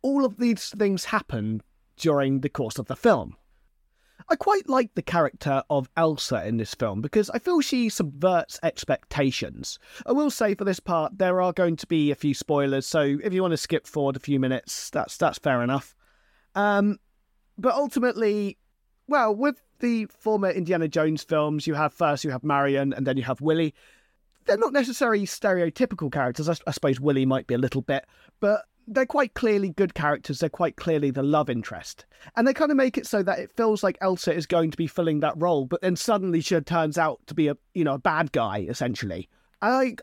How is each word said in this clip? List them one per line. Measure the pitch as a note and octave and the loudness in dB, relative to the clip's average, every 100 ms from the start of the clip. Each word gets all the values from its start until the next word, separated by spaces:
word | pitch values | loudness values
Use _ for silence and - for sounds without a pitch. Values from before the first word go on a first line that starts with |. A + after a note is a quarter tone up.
all | B3+ C#4 | 0 2
of | C4 G3+ | 0 2
these | A#3+ G#3+ - | 0 0 -4
things | G#3 G#3 F#3+ - | -2 0 0 0
happen | G#3+ - A#2+ G#2+ A2 - _ _ _ | -4 -2 -6 -4 -4 -8 _ _ _
during | D#3+ C#3+ C3+ C3+ | 2 2 2 2
the | C#3 | 0
course | - A#2 - | -4 -6 -6
of | A#2+ | -8
the | - | 0
film. | A#3+ E3 D#2+ - _ _ _ _ _ _ _ _ - | 4 4 0 -14 _ _ _ _ _ _ _ _ -4
I | D#4+ | -2
quite | - G4+ - | 2 0 2
like | C4 A#3+ - | 0 0 -4
the | |
character | - F3 D3 - D3 C3+ - | -2 0 0 0 -2 -2 0
of | C#3+ C3 - | -2 -2 0
Elsa | E3 D3 - A#2 F#2 | 0 0 -4 -4 -2
in | A2+ | -2
this | G#2+ | -4
film | - A2+ G2 | -4 -4 -4
because | C3+ A3 G#3 | -2 0 0
I | A#3+ | -2
feel | - F4 | 0 0
she | C#4 B3+ A3+ | 2 0 -2
subverts | - D#3 C#3+ F#3 F3 - - | -2 -6 0 2 2 0 -4
expectations. | E3 - - C3+ _ D3 C#3 - E2+ C2+ - - - - - | -4 -4 -4 -4 _ 0 0 0 -8 -10 -12 -14 -18 -16 -2
I | |
will | C4 D4+ | 0 0
say | - G#3+ G3 | 0 -2 0
for | |
this | G3 F3+ | -2 -4
part, | - E3+ D3+ - | -2 -2 -2 0
there | F#3 F#3 | 0 2
are | F3+ | 0
going | E3+ F3 D#3+ | 2 0 0
to | - | -2
be | E3 D3 | 0 0
a | C#3 | 0
few | D3 | -2
spoilers, | C3+ - D3 C#3 C#3 B2+ | -2 0 0 2 0 0
so | E3 C#3+ C#3+ | 0 2 0
if | A3 | -2
you | F#3 | 0
want | F#3 | 0
to | D#3+ | -2
skip | - D#3+ - | -2 -4 -2
forward | D#3 C#3 C3 | -2 -2 -2
a | |
few | - C#3 | -2 0
minutes, | C3 B2+ - - - | 2 -2 -6 -12 -6
that's, | D#3 - - | -6 -6 -2
that's | E3+ - | -2 0
fair | D#3 B2+ | 0 0
enough. | A#2+ C#3 - _ _ _ _ _ _ - | 2 -2 -4 _ _ _ _ _ _ 0
Um, | G#3 G3+ G3+ G3+ _ _ _ _ _ - | 2 4 2 0 _ _ _ _ _ -2
but | B3+ B3+ | 0 0
ultimately, | C#4+ - B3 A#3 A3 G#3 G3+ - _ _ _ _ - | 0 0 0 0 0 0 -2 -6 _ _ _ _ -2
well, | C#4+ A3+ G#3 | 2 2 2
with | C#4 C4 _ _ | 0 -2 _ _
the | A#3+ A#3 G#3 | 0 0 -2
former | _ G#3+ G#3+ G3 | _ -2 0 0
Indiana | F3+ E3+ F3+ D#3+ | 0 0 0 0
Jones | E3 D#3 D#3 | 2 0 0
films, | - D#3 D3+ D3+ D3+ | 0 0 2 0 -2
you | D3 | -2
have | D3+ | -2
first, | - E3 C#3+ | 0 0 0
you | D#3+ | -2
have | B2+ | -4
Marion, | D3+ C#3 C#3 C#3 C#3 | 0 2 4 2 0
and | B2+ C3+ | 0 0
then | C3 | 0
you | |
have | B2 B2+ | -2 -2
Willy. | D3 D#3+ D#3+ - - _ _ _ _ _ - | 0 2 0 -4 -20 _ _ _ _ _ 0
They're | G#4+ | 2
not | A4+ | 2
necessarily | C#4 B3 B3 B3 G#3+ G3 | 2 0 0 2 2 0
stereotypical | - G#3 F#3 E3+ - B3 F#3 D3 | -2 0 2 0 0 -2 0 -4
characters. | D3 B2+ B2 D#3 | -2 -2 -2 -2
I | |
s-, | E3 - | -2 -4
I | |
suppose | D3 D3 C3 | -2 0 2
Willy | C#3+ C#3 C3 | 2 2 2
might | C3 - | 0 0
be | |
a | B2 | 0
little | B2+ C3+ | 0 -2
bit, | A#2+ C#3 - _ _ _ | -2 -4 -4 _ _ _
but | G3+ G#3 - _ - | 2 2 -2 _ -4
they're | A3 C4 | -2 0
quite | D#4 C4 | 2 0
clearly | - A#3 G#3 G3 | 0 2 2 0
good | D#3+ F#3+ - | 0 -2 0
characters. | D3 D3 - C#3+ | -2 -2 -4 -4
They're | D#3+ | -4
quite | - E3+ - | 0 -2 -2
clearly | F3 D#3 C#3+ | -2 0 0
the | C3+ | 0
love | C#3 D3+ D3 | 0 2 0
interest. | A#2+ A2 F2 - - - _ - - | -2 -4 -12 -14 -20 -20 _ -8 0
And | A#3+ | 2
they | |
kinda | C4+ D4+ C#4+ | 2 2 4
make | C4 C4+ | 2 0
it | - | -2
so | G#3+ | -2
that | F#3+ E3 | 0 -2
it | - | -4
feels | - A3+ G#3+ | 0 2 2
like | G3 - | 0 0
Elsa | F#3+ F#3 - | -2 0 0
is | D#3+ D3+ | -2 0
going | E3+ D#3+ | 2 2
to | - | 0
be | E3 | -4
filling | - E3 D3+ | 0 0 0
that | D3+ D#3 | 0 0
role, | F3 D#3 C3 | 0 0 0
but | F3 | -2
then | F#3 F3+ | -2 -2
suddenly | - G#3+ F#3+ E3+ | 0 0 2 -2
she | D#3 E3+ | 2 0
turns | - E3+ D#3+ D3+ | 0 0 0 0
out | D#3 C3 - | 0 -2 -8
to | |
be | D#3 D3 | 0 0
a, | C#3+ _ | 0 _
you | F#3 | -2
know, | D#3 C3+ | 0 2
a | |
bad | F#3 D#3 D#3 | 0 0 0
guy, | C#3 A2 G#2 E2+ | 0 -2 -2 -6
essentially. | A2+ B2 A2+ G#2 F2 F#2 _ _ _ | -4 -4 -4 -6 -6 -10 _ _ _
I, | G#3 B3+ C4 - | 0 2 0 -2